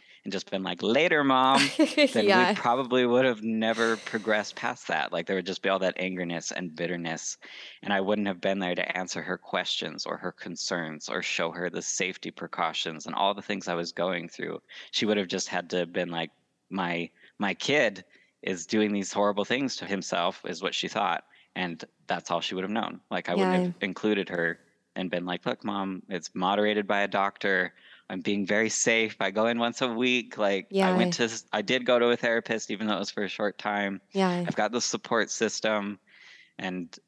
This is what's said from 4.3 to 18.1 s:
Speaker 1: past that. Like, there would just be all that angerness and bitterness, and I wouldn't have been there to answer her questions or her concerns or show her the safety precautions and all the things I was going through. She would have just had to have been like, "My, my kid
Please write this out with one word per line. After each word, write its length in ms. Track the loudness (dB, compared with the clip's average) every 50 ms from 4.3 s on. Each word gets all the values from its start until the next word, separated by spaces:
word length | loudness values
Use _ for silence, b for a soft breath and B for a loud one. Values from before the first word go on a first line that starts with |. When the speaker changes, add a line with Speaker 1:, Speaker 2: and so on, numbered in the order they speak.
| 2 2 2 -2 -6
Speaker 1:
past 320 | -4 -4 -4 -4 -4 -4 -2
that. 240 | -2 -2 0 0
Like, 140 | -2 -4 -2
there 100 | 0 -2
would 100 | -2 0
just 160 | -2 -6 -2
be 80 | 0 0
all 100 | 2 4
that 180 | 2 0 0 0
angerness 540 | -4 -4 -2 -2 -4 -4 -4 -4 -6 -6
and 240 | -6 -6 -6 -6 -4
bitterness, 640 | -4 -4 -4 -2 -4 -4 -4 -6 -6 -6 -8 -10 _ B B B B B B B B
and 100 | -2 0
I 80 | 0 2
wouldn't 260 | 2 2 0 0 0 -2
have 120 | -2 0
been 180 | 0 0 0 0
there 140 | 0 -2 0
to 220 | -2 -2 -2 -2 -6
answer 240 | -6 -6 -6 -8
her 160 | -4 -4 -6 -6
questions 680 | -4 -4 -2 -2 -2 -2 -4 -4 -4 -8 -8 -8 -6
or 120 | -6 -6 -4
her 140 | -6 -8
concerns 760 | -8 -8 -10 -10 -8 -6 -4 -2 -2 -2 -2 -6 -8 -10 -8 -6
or 140 | -4 -4
show 300 | -2 -2 -2 -2 -2 -2
her 180 | -2 -4 -4 -4
the 120 | -4 -4
safety 480 | -6 -4 -2 -2 -2 -4 -4 -6 -10 -10
precautions 720 | -10 -10 -12 -8 -4 -2 -2 -2 -2 -4 -4 -4 -6 -8 -10
and 80 | -6 -2
all 180 | 0 2 2 0
the 80 | -2
things 260 | -4 -6 -6 -4 -2 -2
I 60 | -2
was 180 | -2 -2 -4
going 360 | -2 -2 -2 0 -2 -4 -6 -8
through. 340 | -10 -8 -8 -6 -8 -10 _ B B B B B
She 140 | -4 0 2
would 120 | 2 2 2
have 100 | 2 0
just 200 | -2 -4 -4 -2
had 220 | -4 -4 -4 -2
to 80 | -2 -2
have 140 | -2 0 -2
been 160 | -4 -4 -2
like, 200 | -4 -6 -6 -6 _ _ _ _ _ _ _ _
"My, 400 | -4 -4 -2 -2 -2 -4 -4 -6 b b b b b -4
my 160 | -4 -4 -2
kid 500 | -2 -2 0 2 4 4 2 0 -4 -16 b